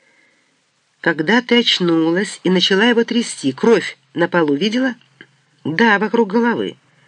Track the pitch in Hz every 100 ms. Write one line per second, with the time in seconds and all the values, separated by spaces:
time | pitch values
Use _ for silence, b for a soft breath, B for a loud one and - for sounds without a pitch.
0 | _ _ _ _ _ _ _ _ _ _
1 | 170 156 156 240 240 240 233 - 175 165
2 | 160 175 202 - 175 185 185 196 233 233
3 | 226 240 - - 139 131 214 202 - -
4 | _ 156 170 180 151 143 208 240 262 233
5 | _ - - _ _ _ - 165 233 202
6 | 208 233 214 220 240 175 95 - b b